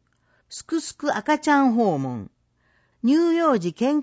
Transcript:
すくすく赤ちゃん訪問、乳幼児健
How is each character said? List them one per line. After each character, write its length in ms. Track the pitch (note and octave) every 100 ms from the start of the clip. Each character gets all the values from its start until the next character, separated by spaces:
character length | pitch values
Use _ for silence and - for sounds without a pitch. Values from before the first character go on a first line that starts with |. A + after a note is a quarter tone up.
| _ _ _ _ _
す 160 | -
く 160 | - D#4+
す 160 | - -
く 180 | C#4+
赤 240 | G#3+ C#4+ D4+
ち 100 | D4+
ゃ 120 | C#4+
ん 140 | C4+
訪 240 | A3+ G#3+ D3
問、 320 | C3 A#2+ F#2+ _ _ _ _ _ _ _
乳 320 | A#3 D4+ E4+ E4
幼 220 | E4 A3+
児 160 | F3
健 280 | - B3 D4